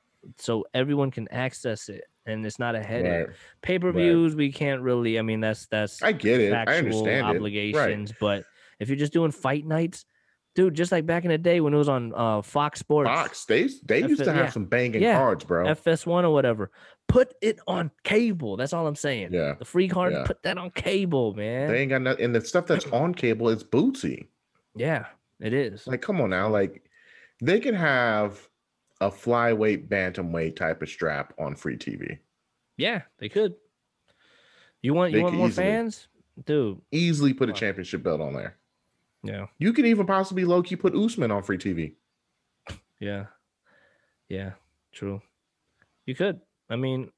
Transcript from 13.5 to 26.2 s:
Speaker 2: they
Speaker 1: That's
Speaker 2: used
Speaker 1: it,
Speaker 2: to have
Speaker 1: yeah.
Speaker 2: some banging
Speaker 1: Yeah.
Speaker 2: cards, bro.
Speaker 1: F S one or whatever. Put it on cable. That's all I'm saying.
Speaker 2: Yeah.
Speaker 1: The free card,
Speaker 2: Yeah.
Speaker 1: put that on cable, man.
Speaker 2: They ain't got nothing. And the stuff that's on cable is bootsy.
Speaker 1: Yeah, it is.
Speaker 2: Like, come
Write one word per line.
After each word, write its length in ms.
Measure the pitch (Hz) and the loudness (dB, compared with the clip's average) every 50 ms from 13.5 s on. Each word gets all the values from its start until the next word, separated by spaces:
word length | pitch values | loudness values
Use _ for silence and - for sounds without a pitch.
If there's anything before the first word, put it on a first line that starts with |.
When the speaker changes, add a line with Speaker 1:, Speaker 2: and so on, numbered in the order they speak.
| 110 131 214 269 - - - | 2 2 2 0 -2 -8 -2
Speaker 2:
they 160 | - 113 131 | 0 2 2
Speaker 1:
That's 80 | 254 330 | 4 2
Speaker 2:
used 120 | 294 156 | 2 2
Speaker 1:
it, 40 | 139 | 2
Speaker 2:
to 80 | 175 151 | 2 2
have 120 | 143 131 | 2 2
Speaker 1:
yeah. 40 | 123 | 0
Speaker 2:
some 140 | - 117 101 | 0 -4 -2
banging 360 | 90 - 123 123 123 110 113 | 0 2 2 2 2 2 2
Speaker 1:
Yeah. 160 | 190 240 214 | 4 4 6
Speaker 2:
cards, 260 | 147 135 120 98 78 - | 6 6 4 2 0 0
bro. 200 | - 175 - - | 0 0 2 2
Speaker 1:
F 220 | - 156 - - | 2 0 2 2
S 180 | 170 165 160 - | 0 0 0 0
one 180 | 165 170 175 180 | 0 2 4 4
or 80 | 170 151 | 4 4
whatever. 360 | 143 131 123 117 107 101 - _ - - - - _ _ | 4 4 4 2 0 -4 -8 _ -20 -20 -20 -20 _ _
Put 260 | - - 247 254 254 - _ | 4 4 4 4 4 0 _
it 180 | - 220 214 - - | -2 -2 -2 -2 -4
on 220 | - 185 180 170 151 - _ _ | -4 -2 -2 -2 -4 -6 _ _
cable. 540 | - 202 214 240 226 202 170 139 107 98 | 2 2 4 4 2 0 -2 -4 -4 -2
That's 160 | 101 127 143 175 | -2 -2 -2 -2
all 120 | 170 165 | -2 -2
I'm 100 | 151 147 | -2 -4
saying. 340 | - - 147 131 113 95 90 90 | -2 -2 -2 -2 -2 -4 -2 0
Speaker 2:
Yeah. 220 | 87 78 71 71 | 0 0 0 -2
Speaker 1:
The 80 | - - | -6 -10
free 220 | - - 175 190 | -2 2 2 2
card, 240 | 185 175 180 180 - 147 | 2 2 0 0 0 0
Speaker 2:
Yeah. 100 | 143 131 | 0 -2
Speaker 1:
put 180 | - - - - | -4 -4 -4 -6
that 140 | 170 185 | -6 -6
on 120 | 180 175 180 | -6 -8 -10
cable, 640 | - - - 190 175 196 196 180 156 135 120 110 98 | -10 -6 -4 -2 0 0 0 0 2 2 0 0 -2
man. 360 | 101 104 110 120 127 139 151 | -4 -6 -4 -4 -2 -2 0
Speaker 2:
They 100 | 110 123 | 0 0
ain't 100 | 139 135 | 2 2
got 120 | 135 131 | 0 0
nothing. 240 | 127 127 131 - 117 | 2 0 0 0 0
And 100 | 120 120 | 2 2
the 60 | 113 | 0
stuff 260 | 110 - - 175 175 | -2 2 0 0 2
that's 180 | - 165 - - | 2 0 0 0
on 260 | 147 120 120 147 175 175 | -2 0 0 0 0 -2
cable 320 | - - 120 113 107 117 113 | 0 0 0 0 2 2 0
is 140 | 113 104 - | 0 0 -2
bootsy. 640 | - - 127 185 269 262 - - 78 64 - - _ _ _ _ _ _ _ _ _ _ | 0 2 2 2 2 0 -2 -6 -6 -6 -6 -12 _ _ _ _ _ _ _ _ _ _
Speaker 1:
Yeah, 300 | 107 117 151 160 123 92 - - _ _ _ _ _ | -4 -2 -2 -2 -2 -4 -8 -18 _ _ _ _ _
it 140 | - 110 117 | -6 -2 0
is. 340 | 139 139 110 98 107 - | 0 -2 -2 -6 -10 -8
Speaker 2:
Like, 140 | 127 127 120 | -8 -8 -6
come 180 | - - 202 175 | -4 -4 -2 0